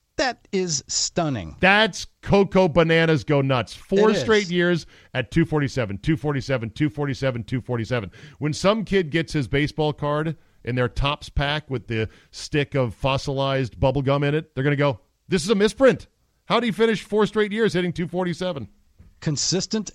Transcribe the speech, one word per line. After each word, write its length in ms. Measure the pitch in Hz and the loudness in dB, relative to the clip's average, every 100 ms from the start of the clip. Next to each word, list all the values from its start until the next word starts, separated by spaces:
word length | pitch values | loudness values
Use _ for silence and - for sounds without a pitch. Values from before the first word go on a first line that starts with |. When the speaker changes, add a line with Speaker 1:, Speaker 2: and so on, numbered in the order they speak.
| _ - | _ -4
Speaker 1:
That 300 | 277 233 _ | -4 -4 _
is 320 | 196 180 151 - | -4 -2 -4 -4
stunning. 680 | - - - 160 123 82 69 | -4 -4 -2 -2 -2 -6 0
Speaker 2:
That's 460 | 185 202 214 - - _ | 4 4 2 -2 -14 _
Coco 460 | - 202 196 190 185 | 2 2 4 4 4
Bananas 560 | 147 165 165 165 156 | 4 4 4 4 2
Go 180 | - 147 | 2 0
Nuts. 320 | 135 131 110 | 2 0 -2
Four 380 | - - 196 214 | -8 -2 2 4
Speaker 1:
It 60 | 202 | 4
is. 40 | |
Speaker 2:
straight 300 | 196 214 196 | 2 2 2
years 340 | 175 175 175 - - - 127 | 0 2 0 -2 -20 -10 -6
at 160 | 123 | -2
two 120 | - | 0
forty-seven, 540 | 165 156 139 - 113 98 | 2 0 -2 -2 -4 -4
two 180 | - 156 | -2 -2
forty-seven, 520 | 151 139 117 131 113 | -2 -4 -2 -4 -4
two 180 | - 151 | -4 -4
forty-seven, 540 | 147 143 131 135 120 107 | -2 -6 -4 -4 -4 -6
two 160 | 131 | -6
forty-seven. 500 | - 123 110 123 95 - - - | -4 -6 -2 -4 -6 -14 -20 -8
When 160 | 147 | -6
some 320 | 151 180 220 190 | -2 0 0 0
kid 240 | 196 160 | -2 0
gets 240 | 156 160 | -2 -2
his 140 | 156 120 | -4 -2
baseball 440 | 139 147 - 151 | -2 -2 -2 -2
card 460 | 143 147 147 156 156 _ _ | -2 -4 -2 -4 -8 _ _
in 120 | - 123 | -6 -2
their 120 | 123 | -2
Topps 420 | - 139 147 - | 0 -2 -2 -6
pack 380 | - 143 151 - | -4 -2 -2 -4
with 200 | 131 90 | -8 -4
the 220 | 113 110 - _ | -4 -4 -6 _
stick 460 | - - 151 139 139 | -16 -4 -2 0 0
of 180 | 123 | -2
fossilized 840 | - 135 135 - 135 135 135 123 - | -2 -2 -2 -2 -2 -2 0 -2 0
bubble 240 | 135 131 | 0 2
gum 200 | 135 143 | 2 2
in 120 | 143 151 | 2 -2
it, 180 | 160 | -4
they're 100 | - | -2
gonna 120 | 139 143 | 0 2
go, 240 | 143 120 _ _ - | 0 -2 _ _ -4
"This 160 | 185 | -2
is 60 | 165 | 2
a 60 | 214 | 2
misprint." 500 | 208 - 262 175 - _ _ _ - | 2 4 4 4 -2 _ _ _ -2
How'd 120 | 202 | 0
he 80 | 240 | 0
finish 300 | 175 226 214 | 2 2 0
four 240 | - 208 202 | -2 0 0
straight 260 | 214 214 | 2 0
years 180 | 208 220 | 2 0
hitting 220 | 170 180 | 0 -2
two 160 | 160 170 | -4 -4
forty-seven? 580 | 175 180 165 185 165 104 _ _ _ - - | -4 -4 -4 -6 -6 -10 _ _ _ -20 -10
Speaker 1:
Consistent 680 | - 147 - 175 - 220 202 | -4 -4 -2 -2 -2 -6 -4